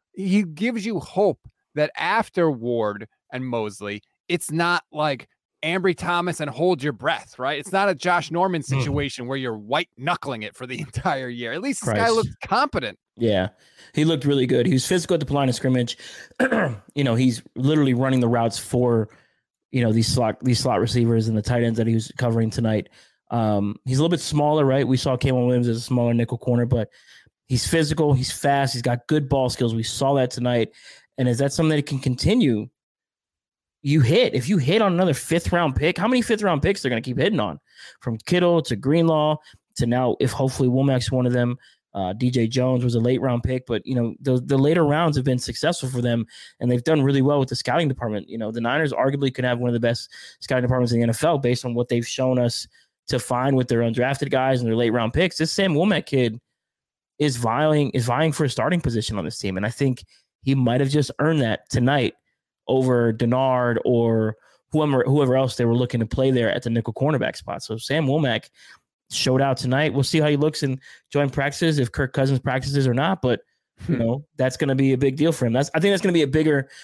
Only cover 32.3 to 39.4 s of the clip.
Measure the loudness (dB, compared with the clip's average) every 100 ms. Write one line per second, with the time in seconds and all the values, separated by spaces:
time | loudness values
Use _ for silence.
32.3 | 2 2 0 -4 _ _ _ _ _ _
33.3 | _ _ _ _ _ 0 2 4 4 2
34.3 | 0 0 0 2 2 2 2 2 0 -2
35.3 | -2 0 0 0 0 0 0 0 0 0
36.3 | 0 0 0 0 0 -2 -2 -4 -2 0
37.3 | 0 -2 -6 _ -20 -20 -12 -8 -8 -2
38.3 | 2 4 2 0 -2 0 2 4 2 2
39.3 | -2